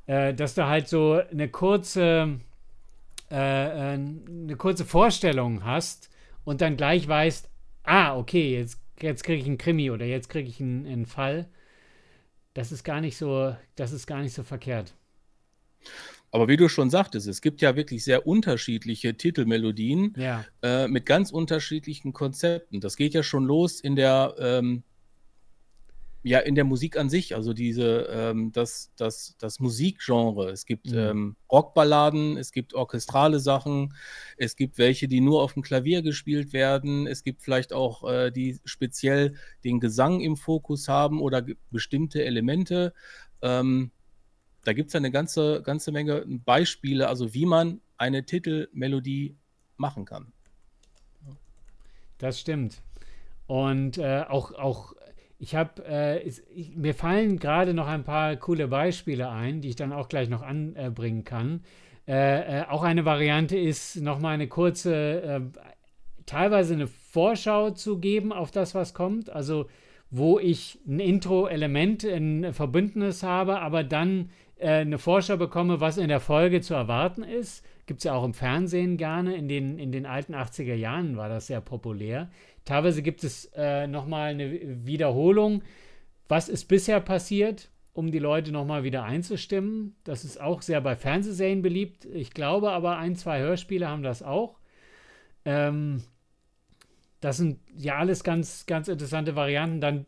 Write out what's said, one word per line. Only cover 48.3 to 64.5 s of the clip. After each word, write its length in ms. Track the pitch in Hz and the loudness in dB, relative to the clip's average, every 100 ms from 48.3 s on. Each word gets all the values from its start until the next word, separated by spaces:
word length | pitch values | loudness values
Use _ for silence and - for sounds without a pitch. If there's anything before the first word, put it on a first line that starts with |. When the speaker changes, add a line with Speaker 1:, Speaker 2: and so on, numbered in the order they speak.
| 175 175 156 - 135 135 135 131 139 143 - _ _ _ - | -4 -2 -4 -4 -4 -2 -2 -2 -6 -6 -10 _ _ _ -8
Speaker 2:
machen 260 | 143 143 | -6 -6
kann. 300 | 98 101 113 _ _ _ _ _ _ _ _ _ 139 139 - - - - - - - - | -12 -14 -18 _ _ _ _ _ _ _ _ _ -20 -20 -20 -20 -20 -20 -20 -20 -20 -8
Speaker 1:
Das 200 | 131 127 | -6 -4
stimmt. 420 | - 151 113 - - - - - - - - | -4 -2 -4 -6 -16 -14 -14 -12 -14 -12 -4
Und, 520 | 131 135 135 135 170 | 0 0 0 -2 -2
äh, 260 | 139 139 - | -2 -2 0
auch, 240 | 139 - | -2 -4
auch, 420 | - 139 120 - - - - - - | -4 -4 -4 -8 -20 -20 -20 -20 -18
ich 160 | - 156 | -4 -2
hab, 240 | 160 - | -2 -6
äh, 400 | - 147 147 160 | -6 -2 -2 -2
es, 200 | - 120 - | -6 -12 -16
ich, 220 | 175 160 170 | -16 -12 -4
mir 180 | 151 | -2
fallen 440 | - 165 202 220 185 | 0 2 2 2 2
gerade 360 | 147 160 180 | 2 2 2
noch 140 | 165 147 | 2 -2
ein 160 | 156 | -4
paar 320 | 135 151 156 147 | -2 0 0 -2
coole 320 | - 160 135 | -2 0 0
Beispiele 600 | 135 175 175 165 127 123 | 0 0 -2 -4 -4 -4
ein, 300 | 113 120 156 | -4 -4 -4
die 80 | 139 | -6
ich 60 | 117 | -6
dann 160 | 139 | -6
auch 160 | 143 127 | -6 -4
gleich 200 | 147 120 | -2 -2
noch 140 | 120 | -4
anbringen 800 | 135 151 151 151 127 117 113 113 | -4 -6 -6 -6 -8 -4 -4 -4
kann. 380 | - 117 123 170 - - - - - | -6 -4 -4 -4 -10 -20 -20 -14 -4
Äh, 540 | 135 139 143 - 143 | 2 2 2 0 -4
äh, 40 | 151 | -4
auch 140 | 151 | -2
eine 220 | 170 165 | 2 2
Variante 520 | 156 147 151 151 160 190 | 2 2 2 2 2 0
ist, 380 | 165 139 - 170 | 0 -2 -6 -6
noch 220 | 147 143 | -4 -2
mal 140 | 160 | -2
eine 140 | 151 | -2
kurze, 720 | 131 | -2